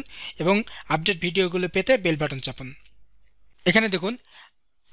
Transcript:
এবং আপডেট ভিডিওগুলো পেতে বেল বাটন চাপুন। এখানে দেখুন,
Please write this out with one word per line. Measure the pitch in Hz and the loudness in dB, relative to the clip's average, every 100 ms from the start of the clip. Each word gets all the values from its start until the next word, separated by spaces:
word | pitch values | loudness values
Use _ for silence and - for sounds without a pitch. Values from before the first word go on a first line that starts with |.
| - - - - | -4 -14 -14 -2
এবং | 160 202 - - - | 2 2 2 -8 -2
আপডেট | 156 160 175 | 0 0 0
ভিডিওগুলো | 175 175 180 185 180 | 0 2 2 0 0
পেতে | 190 190 254 | 0 2 2
বেল | 185 151 | 2 0
বাটন | 151 135 135 | -2 -4 -8
চাপুন। | 123 131 - - - - - - - - - 180 | -8 -12 -14 -20 -20 -20 -20 -20 -20 -20 -2 2
এখানে | 214 220 | 4 2
দেখুন, | 185 185 247 _ - - _ _ _ - | 0 -2 -6 _ -20 -20 _ _ _ -2